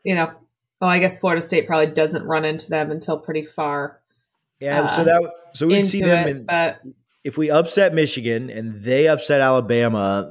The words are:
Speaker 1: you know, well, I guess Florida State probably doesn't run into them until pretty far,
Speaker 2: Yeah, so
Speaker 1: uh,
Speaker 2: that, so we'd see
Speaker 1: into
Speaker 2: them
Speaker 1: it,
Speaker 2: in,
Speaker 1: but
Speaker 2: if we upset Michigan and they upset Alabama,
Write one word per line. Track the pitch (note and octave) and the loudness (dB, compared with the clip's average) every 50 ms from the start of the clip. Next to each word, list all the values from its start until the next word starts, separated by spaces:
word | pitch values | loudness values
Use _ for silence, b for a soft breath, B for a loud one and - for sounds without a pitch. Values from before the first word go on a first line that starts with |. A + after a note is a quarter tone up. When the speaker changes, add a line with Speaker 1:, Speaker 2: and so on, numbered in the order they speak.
| - | -4
Speaker 1:
you | F#3+ F#3 | -2 0
know, | E3+ E3 E3 - - _ _ _ _ _ _ _ - | 0 -2 -2 -6 -12 _ _ _ _ _ _ _ -2
well, | F#3 F3+ | 0 2
I | F3+ F3+ | 2 2
guess | F#3 F#3 F#3 - | 2 0 0 -2
Florida | - F3+ E3 E3+ | -2 0 0 -2
State | E3 - F#3 D#3+ - | -2 -2 0 -2 0
probably | - D#3+ D#3 D#3 | 0 2 0 0
doesn't | D3+ D3+ D#3 D#3 D3+ F3 D3+ - | 2 2 0 0 0 -2 -4 -4
run | - D#3+ D#3 D#3 | -2 -2 -2 -2
into | D#3 D#3+ D#3 - - | -2 -4 -6 -6 -4
them | D#3+ D#3 D3+ D3+ | -4 -2 -2 -4
until | D3+ D#3+ - - D#3 D3+ | -6 -6 -6 -6 -6 -6
pretty | - - D#3 D#3 D3+ | -6 -6 -6 -6 -6
far, | - - F3 D3+ C#3+ C#3+ C#3+ C#3+ C#3+ - _ _ _ _ _ _ _ _ _ _ _ _ - | -8 -8 -6 -6 -4 -4 -6 -6 -8 -12 _ _ _ _ _ _ _ _ _ _ _ _ -10
Speaker 2:
Yeah, | C#3 C#3 C#3+ D3 D3 | -6 -2 0 0 0
so | D3 - E3 | 0 0 2
Speaker 1:
uh, | E3 | 4
Speaker 2:
that, | D#3+ E3+ F3 E3+ D#3 - - - - - | 4 4 4 2 -2 -8 -16 -20 -14 -6
so | - D#3 | -2 0
we'd | E3 G3 G3+ G3 | 2 4 4 2
see | F#3+ F#3+ G3 | 2 0 0
Speaker 1:
into | F#3 F3 | 2 2
Speaker 2:
them | F3 E3+ E3 D3 | 4 2 2 0
Speaker 1:
it, | C#3 | -4
Speaker 2:
in, | C3 A2+ | -6 -4
Speaker 1:
but | - E3+ E3+ E3 E3 - - - C3 - _ _ _ _ _ - | -2 -2 0 0 -2 -4 -8 -14 -20 -20 _ _ _ _ _ -10
Speaker 2:
if | C#3+ - D#3 | -8 -4 -2
we | D#3 D3+ | 0 2
upset | D3 D#3+ E3+ E3+ - G3+ G3 F3 D#3+ | 2 2 2 2 2 2 2 2 4
Michigan | D#3+ D#3 - - C3 A2+ A#2 A#2 A2+ B2+ B2+ | 2 0 0 -2 -4 -4 -4 -4 -4 -4 -8
and | G2+ A2+ A2+ A2+ G#2+ G#2 G2+ | -10 -10 -8 -10 -10 -8 -4
they | B2 C3 C#3 D#3 D#3 | 0 2 4 4 4
upset | D3+ C#3+ - - D3 C#3 | 2 0 0 0 2 2
Alabama, | C3+ C3 C3 B2+ A#2 G2+ A#2+ A#2+ A#2+ A#2 A2 G#2+ G2 G2 G2 G2+ G2 - | 4 4 2 2 2 2 2 2 2 2 2 0 0 0 0 -2 -4 -4